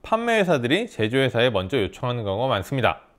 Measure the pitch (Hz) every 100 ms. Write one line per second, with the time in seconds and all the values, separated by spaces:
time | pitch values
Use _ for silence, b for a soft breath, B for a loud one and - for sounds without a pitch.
0 | - 220 233 226 180 147 117 170 233 -
1 | 110 131 131 117 123 98 92 135 92 -
2 | 123 123 101 98 131 104 90 139 107 80
3 | -